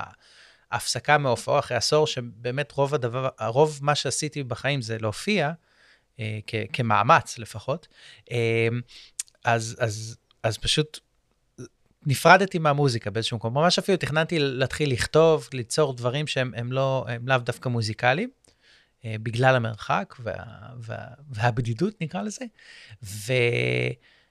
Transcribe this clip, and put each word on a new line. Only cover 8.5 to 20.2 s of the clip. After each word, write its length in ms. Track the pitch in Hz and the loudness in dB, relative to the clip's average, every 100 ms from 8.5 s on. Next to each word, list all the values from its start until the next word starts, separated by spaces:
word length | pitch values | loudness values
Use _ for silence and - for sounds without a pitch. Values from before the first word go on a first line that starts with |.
| 113 113 120 - - - - - _ | 2 0 -2 -8 -18 -16 -14 -14 _
אז, 320 | 120 117 110 - | 0 0 -2 -4
אז, 380 | 113 107 110 - _ _ | -4 -4 -10 -16 _ _
אז 160 | 117 - | -4 -2
פשוט 420 | - - 151 - - _ _ _ _ - 123 _ _ _ 147 | -2 -2 -2 -8 -20 _ _ _ _ -20 -20 _ _ _ -2
נפרדתי 520 | 127 165 190 196 175 | 4 8 8 6 0
מהמוזיקה 520 | 156 143 139 117 104 | 0 2 2 0 -4
באיזשהו 260 | 107 113 113 | -4 -4 -4
מקום. 180 | 113 | -2
ממש 240 | 131 175 190 | 2 2 2
אפילו 200 | 190 185 | 2 0
תכננתי 400 | 139 151 160 165 | 0 -2 0 0
להתחיל 540 | 139 127 131 - 147 | 0 0 -2 0 0
לכתוב, 560 | 120 - 151 165 151 127 | 0 2 6 6 4 0
ליצור 400 | 131 113 - 143 | -8 -4 0 0
דברים 340 | 123 120 143 151 | 0 -2 -2 -2
שהם, 260 | 135 127 117 | -2 -2 -4
הם 160 | 120 | -4
לא, 320 | 131 135 131 120 | -2 0 0 -4
הם 200 | 120 123 | -6 0
לאו 100 | 131 | 0
דווקא 300 | 120 - 131 | 0 -4 -2
מוזיקליים, 640 | 117 107 - 123 151 254 - _ _ _ _ _ _ | -2 -2 0 2 2 -2 -10 _ _ _ _ _ _
אה, 100 | 113 110 | -10 -8
בגלל 340 | 113 113 131 127 | -4 2 4 4
המרחק 580 | 113 107 - 160 196 | 0 -6 -2 -2 -2
וה-, 140 | - | -8